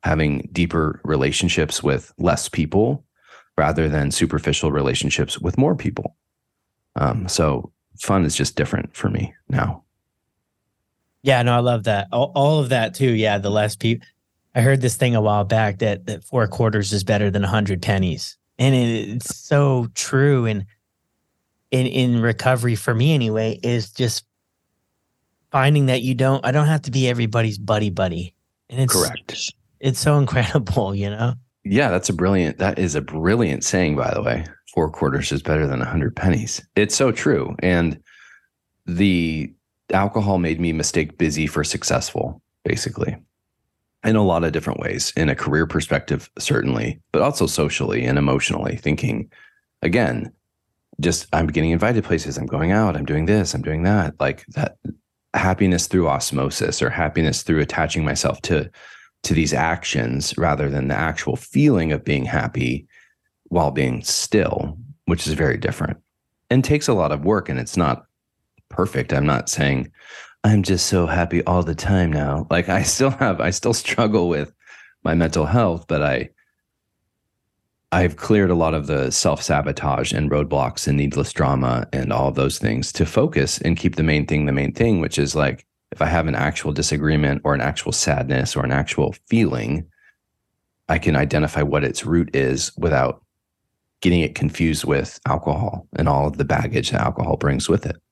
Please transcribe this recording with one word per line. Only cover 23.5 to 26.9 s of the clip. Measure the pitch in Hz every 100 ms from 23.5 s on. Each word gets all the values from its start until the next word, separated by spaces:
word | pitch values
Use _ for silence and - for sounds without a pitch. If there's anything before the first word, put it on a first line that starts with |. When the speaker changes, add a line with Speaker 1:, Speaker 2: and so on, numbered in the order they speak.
| -
Speaker 2:
is | 120 120 107
just | - 120 - - _ _ _ _ _ _ _ _ _ _ _ _
finding | 143 135 151 135
that | 127
you | 123
don't, | 123 135 135 123
I |
don't | 139 147
have | 156
to | 143